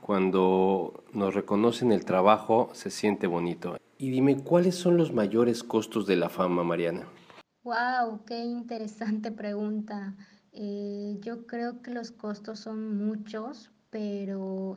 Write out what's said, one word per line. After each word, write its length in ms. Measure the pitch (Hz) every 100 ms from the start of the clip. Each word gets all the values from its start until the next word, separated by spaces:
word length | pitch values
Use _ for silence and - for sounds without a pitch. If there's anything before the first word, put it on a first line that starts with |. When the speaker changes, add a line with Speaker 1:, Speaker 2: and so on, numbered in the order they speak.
Speaker 1:
cuando 1000 | - 98 95 95 92 95 95 95 82 - -
nos 220 | 110 98
reconocen 560 | 98 98 101 117 117 123
el 140 | 98
trabajo, 640 | - - 98 107 - 113 120
se 180 | - 98
siente 360 | - 104 98 95
bonito. 500 | 85 87 82 90 - _ -
Y 120 | 135
dime, 260 | 127 135 139
¿cuáles 320 | - 175 180 180
son 200 | 180 175
los 160 | 151
mayores 520 | 123 101 113 120 117
costos 420 | - 110 107 113 98
de 80 |
la 140 | 90 85
fama, 340 | - 92 87
Mariana? 460 | 87 85 85 87 - - - - - _
Speaker 2:
Guau, 600 | 240 233 247 254 233 214
qué 140 | - 233
interesante 880 | 240 240 233 233 208 - 214 214 226
pregunta. 800 | 214 208 208 208 214 214 208 196 196 202 _ _
Eh, 640 | 208 208 202 202 202 208 202
yo 260 | 214 233 233
creo 340 | 240 240 240
que 120 | -
los 180 | 240 233
costos 480 | - 208 208 214 220
son 380 | 220 220 220 202
muchos, 720 | 214 214 208 220 233 - - _ _
pero 840 | 220 208 202 196 196 190 190 190